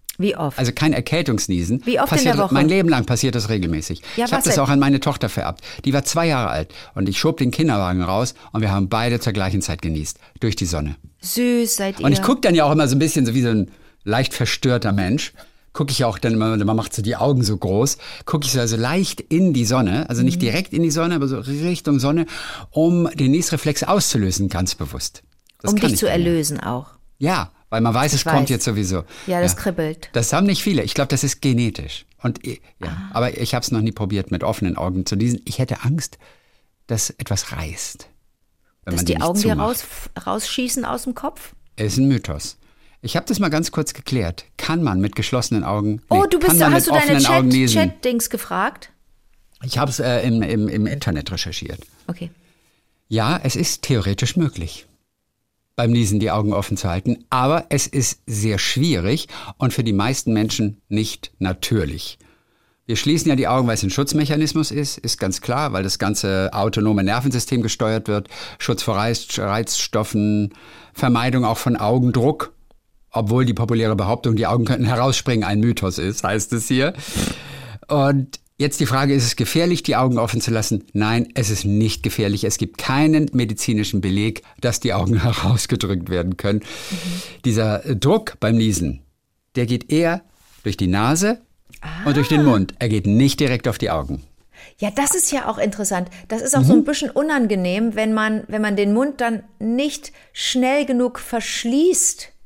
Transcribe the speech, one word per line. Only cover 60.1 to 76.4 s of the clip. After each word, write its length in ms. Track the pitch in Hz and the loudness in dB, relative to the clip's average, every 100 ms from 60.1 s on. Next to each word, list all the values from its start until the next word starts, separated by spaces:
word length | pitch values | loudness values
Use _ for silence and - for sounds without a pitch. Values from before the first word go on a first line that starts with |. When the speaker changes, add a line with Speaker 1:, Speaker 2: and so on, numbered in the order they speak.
| 139 - | -2 0
Speaker 2:
Menschen 480 | 110 110 - 104 104 - | 0 0 -2 -4 -4 -4
nicht 440 | 104 107 - - - | -2 -2 -6 -14 -6
natürlich. 800 | 95 92 - 110 73 85 - - _ _ _ _ _ _ - | -4 -2 0 0 0 -6 -12 -16 _ _ _ _ _ _ -6
Wir 80 | |
schließen 340 | 110 147 160 160 | -2 0 2 2
ja 60 | |
die 140 | 131 107 | 2 2
Augen, 180 | 127 120 | 2 2
weil 80 | |
es 80 | 110 | 0
ein 80 | 95 | 0
Schutzmechanismus 800 | 135 139 151 147 151 151 160 151 | 0 0 0 0 0 0 0 -2
ist, 280 | 143 143 - | -2 -4 -4
ist 200 | 117 - | -6 -2
ganz 220 | 95 90 | -2 -4
klar, 320 | - 123 147 | -2 -2 -2
weil 100 | 95 | -2
das 160 | 95 - | -2 -2
ganze 520 | 98 101 98 95 95 | -2 0 0 0 0
autonome 500 | 107 107 110 110 104 | 0 0 2 2 2
Nervensystem 600 | 95 117 135 120 - 123 | 2 0 0 -2 0 -2
gesteuert 440 | 110 - 110 110 107 | -2 0 0 0 -2
wird, 220 | 104 - - - - | -2 -4 -12 -16 -8
Schutz 240 | - 117 | -4 -2
vor 100 | - 98 | -2 0
Reiz-, 420 | 113 113 - - | 0 -2 -6 -4
Reizstoffen, 1120 | 98 107 110 - - 110 107 107 104 104 104 - - - - | -2 -2 -2 -4 -2 -2 0 0 2 0 -2 -6 -20 -20 -20
Vermeidung 520 | - 131 117 123 127 | -2 2 2 2 2
auch 140 | 113 113 | 0 0
von 160 | - 117 | -2 0
Augendruck, 760 | 107 127 123 117 131 147 - - - _ _ _ _ | 2 2 2 2 2 0 -6 -14 -20 _ _ _ _
obwohl 300 | 113 104 123 | -4 0 2
die 80 | 123 | 2
populäre 400 | 104 110 117 110 | 0 0 0 2
Behauptung, 420 | 107 95 117 131 110 | 0 0 0 0 2
die 100 | 95 | 2
Augen 180 | 120 | 2
könnten 220 | 113 - 117 | 2 2 2
herausspringen, 580 | 120 135 - - 117 | 2 2 0 0 0
ein 160 | 95 104 | 2 2
Mythos 380 | 117 - 92 87 | 2 2 -2 -2
ist, 260 | 92 101 | -4 -2
heißt 280 | 90 110 | -2 -2